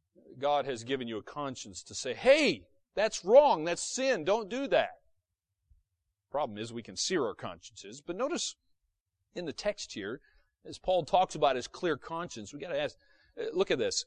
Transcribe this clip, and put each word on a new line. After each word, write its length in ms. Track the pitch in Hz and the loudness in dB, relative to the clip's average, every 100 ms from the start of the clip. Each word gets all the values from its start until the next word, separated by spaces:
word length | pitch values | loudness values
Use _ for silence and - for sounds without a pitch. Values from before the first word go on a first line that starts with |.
| _ _ - 127 | _ _ -20 -4
God 280 | 139 147 135 | 2 2 0
has 180 | 120 | -4
given 240 | 117 135 117 | -4 -4 -2
you 80 | 110 | -6
a 60 | |
conscience 600 | - 147 139 123 110 90 | -8 -8 -6 -8 -12 -14
to 100 | - | -12
say, 180 | - 131 | -8 -6
"Hey, 540 | 120 240 302 269 113 - _ _ | 2 4 6 4 0 -6 _ _
that's 300 | - 208 - | -2 -2 0
wrong, 400 | 175 254 294 180 | 8 10 10 6
that's 180 | 160 175 | 0 -4
sin, 420 | - - 262 214 | -4 -2 0 2
don't 260 | 151 220 196 | 2 0 0
do 160 | 247 269 | -4 2
that." 240 | 165 104 - _ _ _ _ _ _ _ _ _ _ _ _ _ | 4 2 -4 _ _ _ _ _ _ _ _ _ _ _ _ _
Problem 280 | 139 139 104 | -4 -4 -6
is, 160 | 113 | -8
we 80 | 117 | -10
can 140 | 107 92 | -10 -6
sear 280 | - 180 | -2 0
our 100 | 117 | 0
consciences. 680 | 92 110 85 - - 98 131 | -4 -10 -12 -16 -18 -18 -14
But 140 | - 180 | -10 -4
notice 380 | 277 330 - - _ _ _ _ _ _ _ | -4 -4 -6 -8 _ _ _ _ _ _ _
in 120 | - 170 | -10 -8
the 60 | |
text 400 | - 208 - - | -6 -6 -6 -10
here, 260 | 113 98 135 _ _ _ _ 165 | -8 -8 -10 _ _ _ _ -18
as 100 | - | -8
Paul 300 | - 185 156 | 0 0 2
talks 280 | 180 185 | 2 2
about 220 | 160 147 127 | 2 2 2
his 120 | - | -4
clear 280 | - 180 143 | -4 -2 -2
conscience, 560 | - 165 170 117 104 | -4 -8 -8 -10 -12
we 80 | 143 | -12
gotta 180 | 180 147 | -6 -4
ask, 180 | 143 - _ _ _ - | -4 -6 _ _ _ -8
uh, 40 | 113 | -4
look 160 | 160 190 | 0 2
at 80 | 147 | 2
this. 260 | 104 - | 0 -2